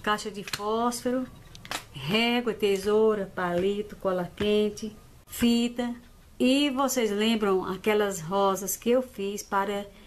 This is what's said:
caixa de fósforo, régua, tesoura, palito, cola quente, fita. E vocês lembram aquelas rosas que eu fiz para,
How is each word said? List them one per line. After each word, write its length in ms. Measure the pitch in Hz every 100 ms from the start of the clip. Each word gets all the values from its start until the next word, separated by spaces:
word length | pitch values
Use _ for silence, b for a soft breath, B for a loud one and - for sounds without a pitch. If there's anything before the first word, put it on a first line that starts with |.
caixa 280 | 214 208 214
de 140 | 196
fósforo, 840 | 185 - 208 226 240 240 254 254 254 - - - - - -
régua, 580 | 139 139 214 233 240 240
tesoura, 800 | - 208 196 202 214 220 208 190
palito, 640 | - 180 175 190 202 208 -
cola 340 | 190 185 175 -
quente, 580 | 208 208 214 208 214 - - - -
fita. 680 | - 240 233 240 240 247 240 - - - -
E 300 | 247 277 294
vocês 420 | 254 277 254 220
lembram 540 | 202 226 226 202 185
aquelas 560 | 180 185 220 208 202 185
rosas 560 | 156 196 196 185 190 -
que 140 | 226
eu 100 | 254
fiz 420 | 254 - 196 202
para, 440 | - 202 196 202 202 B